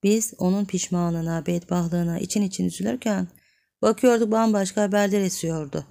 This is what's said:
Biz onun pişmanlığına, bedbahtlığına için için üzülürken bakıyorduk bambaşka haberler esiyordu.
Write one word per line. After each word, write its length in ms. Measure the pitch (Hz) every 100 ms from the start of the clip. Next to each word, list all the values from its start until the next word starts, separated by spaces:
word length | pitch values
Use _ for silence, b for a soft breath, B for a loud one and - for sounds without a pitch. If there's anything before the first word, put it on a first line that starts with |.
Biz 300 | 202 220 220 -
onun 280 | 180 196 196
pişmanlığına, 800 | 185 - 180 175 170 165 165 156
bedbahtlığına 720 | 175 - 180 170 175 170 165
için 220 | 185 214
için 240 | 196 - 180
üzülürken 640 | 170 196 247 233 196 180 b b b b _
bakıyorduk 500 | 214 226 254 233 220
bambaşka 500 | 220 226 208 190 202
haberler 400 | 208 202 202 202
esiyordu. 640 | 190 - 165 160 147 156 139